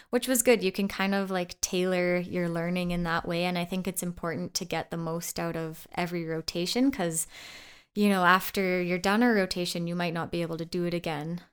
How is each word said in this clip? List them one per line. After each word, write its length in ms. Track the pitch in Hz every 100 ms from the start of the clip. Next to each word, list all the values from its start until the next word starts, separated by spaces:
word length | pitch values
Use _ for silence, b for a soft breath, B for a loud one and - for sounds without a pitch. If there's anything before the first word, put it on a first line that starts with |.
| B
which 180 | 247 240
was 140 | 262
good. 220 | 254 226
You 80 | 185
can 160 | 196 196
kind 260 | - 196
of, 160 | 196 190
like, 320 | 185 175 -
tailor 560 | - 180 185 185 180 180
your 320 | 180 180 175
learning 400 | 165 170 180 175
in 140 | 175
that 240 | 170 165 -
way. 160 | 170
And 120 | 180 180
I 100 | 170
think 220 | 185 185
it's 140 | 180
important 540 | 180 175 170 160 175 -
to 100 | 175
get 240 | 165 -
the 80 | 170
most 420 | 165 170 - -
out 160 | 170 165
of 320 | 160 160 -
every 320 | - 175 175 160
rotation 640 | 160 - 175 175 240 269
'cause, 380 | 269 170 160 - B B B B B B
you 160 | 208 208
know, 140 | 196
after 580 | 175 185 - 202 190 185
you're 160 | 175 180
done 240 | 190 214
a 100 | 247
rotation, 540 | 214 185 185 175 175 170
you 100 | 175
might 180 | 175 165
not 160 | 156
be 100 | 175
able 160 | 165 165
to 80 | 165
do 200 | 180 175
it 80 | 175
again. 460 | 170 147 156 175 -